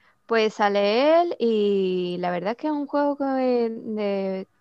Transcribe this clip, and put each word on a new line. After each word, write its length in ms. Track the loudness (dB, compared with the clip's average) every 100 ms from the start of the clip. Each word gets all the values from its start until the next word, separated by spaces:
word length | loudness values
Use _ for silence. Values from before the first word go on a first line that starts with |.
| _ _ -2
Pues 300 | 2 2 2
sale 680 | 2 2 2 2 4 4
él 140 | 2 0
y 800 | 0 2 2 2 0 0 -2 -4
la 120 | -4
verdad 200 | -4 -4
es 60 | -4
que 100 | -4
es 60 |
un 140 | -4 -4
juego 280 | -2 0 0
que, 80 | -2 0 0 0 -2
de 760 | -4 -8 -4 -2 -2 -2 -6 -8 _